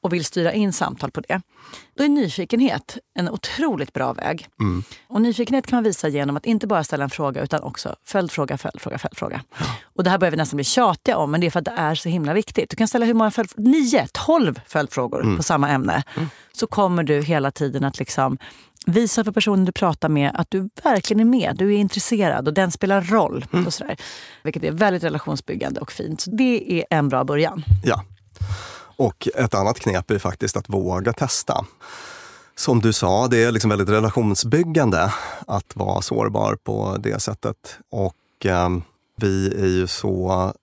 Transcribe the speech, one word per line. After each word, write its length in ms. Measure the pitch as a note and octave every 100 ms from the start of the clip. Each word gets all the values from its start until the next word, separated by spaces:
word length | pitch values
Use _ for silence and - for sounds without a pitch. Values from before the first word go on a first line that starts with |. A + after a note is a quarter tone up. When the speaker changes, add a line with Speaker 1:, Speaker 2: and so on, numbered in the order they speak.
Speaker 1:
och 100 | F#3
vill 120 | F3 D#3
styra 280 | - E3
in 200 | A3 G3+
samtal 380 | F3 - - C3+
på 100 | -
det, 200 | - F#3 - _ - - - -
då 60 |
är 60 | C#4+
nyfikenhet 880 | C#4+ G3+ C3+ F3 A#3 C4 - - - _ -
en 100 | F3
otroligt 640 | A3 - - D#4 F#3 C#3
bra 200 | - B2+
väg. 340 | A2+ - D#3 - _
Speaker 2:
Mm. 240 | G#2+ F2 G#2+ - _
Speaker 1:
Och 120 | A3
nyfikenhet 460 | A#3 A#3 A#3 C4+ -
kan 100 | B3
man 60 |
visa 240 | A3 F#3+ D#3+
genom 300 | D3 C#3+ C#3+
att 80 | -
inte 220 | A3 G#3
bara 160 | G3
ställa 200 | D3+ D3
en 60 | C#3
fråga 320 | - D3 C3+
utan 180 | C#3+ D#3+
också 320 | - A#2 - - -
följdfråga, 520 | G3+ F3 - C#3 C3+
följdfråga, 400 | - - - -
följdfråga. 440 | - - - - - -
Speaker 2:
Ja. 60 | - A#2 - -
Speaker 1:
Och 80 |
det 60 | F#3
här 80 | F#3
börjar 140 | F3+
vi 60 | D#3
nästan 200 | D3+ D3
bli 60 |
tjatiga 540 | C3+ - A#3 D#3+ - -
om, 140 | D3
men 100 | D#3
det 60 | F3
är 40 |
för 80 | F3
att 60 | C#3
det 80 | -
är 180 | D#3 D#3+
så 140 | F3
himla 240 | F3 D3
viktigt. 360 | F3+ G#3+ - -
Du 60 | -
kan 120 | A3
ställa 180 | B3 A#3
hur 80 |
många 180 | A3+ A3
följdfrå-, 300 | - G#3 -
nio, 460 | A3 D#4 C4 A#3+ B2+
tolv 500 | - - D#4+ G#3 A#2+ -
följdfrågor 560 | D#3 C#3+ - B2 C3
Speaker 2:
Mm. 140 | A#2 F2+
Speaker 1:
på 60 |
samma 260 | - D#3+ C#3
ämne. 340 | C#3 C3 E2 - -
Speaker 2:
Mm. 120 | D#3+ - -
Speaker 1:
Så 140 | - A3+
kommer 360 | - G3 F3
du 180 | D3 D3
hela 300 | D3 D#3+ C#3
tiden 320 | - C#3+ C#3
att 160 | C#3 -
liksom 380 | - - C3+ C3+ - - - _ -
visa 380 | F3 A#3 -
för 80 | G#3+
personen 340 | G#3 A3 G3 F#3
du 60 |
pratar 380 | - F#3 D#3 D#3+
med 220 | D3+ C#3 -
att 160 | E3+
du 180 | F#3+ F#3+ -
verkligen 360 | D#4+ A3 - G#3+
är 60 | A3+
med, 300 | B3+ F#3 D#3+
du 160 | F#3+
är 40 | G#3
intresserad 680 | G3 - - A3+ F#3 B2+ C3+
och 60 |
den 180 | D#3 F#3+
spelar 300 | - F#3+ G3
roll 440 | F3 A3 E3 - B2+
Speaker 2:
Mm. 140 | F3 F3
Speaker 1:
och 60 |
sådär. 220 | - - - - - - -
Vilket 200 | - D#3
är 80 | D#3
väldigt 320 | D#3 G#3 F3+
relationsbyggande 760 | E3 D3+ - D3+ - - - -
och 100 | -
fint. 300 | - - D#3
Så 80 | -
det 420 | G#3+ B3+ A#3+ - E3+
är 60 | - D#3+
en 120 | D3
bra 140 | C3
början. 400 | C3 D3 D#3+ E3 D3+ G2
Speaker 2:
Ja. 200 | B2 A2+ - - _ - G2 - - - - -
Och 320 | G#2+ - - -
ett 180 | B2
annat 260 | G2+ G2 A2+
knep 320 | - F#2 -
är 80 | G#2
faktiskt 380 | - F2+ G#2+ -
att 120 | -
våga 440 | G2+ F#2+ F#2 G2
testa. 520 | A#2+ C3+ - - - - _ - - - - - - - -
Som 260 | - A#2+
du 120 | A2
sa, 340 | G#2+ F2+ F#2+ B2
det 160 | A#2
är 80 | A#2
liksom 180 | A2+ G#2+
väldigt 200 | G#2 G2
relationsbyggande 1200 | G#2+ A2 B2 A2 G2 A#2 D3 E3+ D#3+ B2+ E2+ F#2 G2+ - - -
att 280 | G2+ - -
vara 260 | G2 F#2
sårbar 540 | - A2+ G#2+ G#2 G#2 G#2
på 340 | - G#2+ G#2 G2
det 220 | A2 G#2+
sättet. 560 | - G#2 G#2+ G#2+ - - -
Och, 540 | G#2+ F#2+ - _ _ G2
ehm, 360 | F2+ F2 F2+ E2 _ _ -
vi 360 | G#2 F#2+ F#2+ G2
är 40 | F#2+
ju 200 | F#2 F2+
så 640 | - G#2 F#2+ F#2 F#2 F#2 -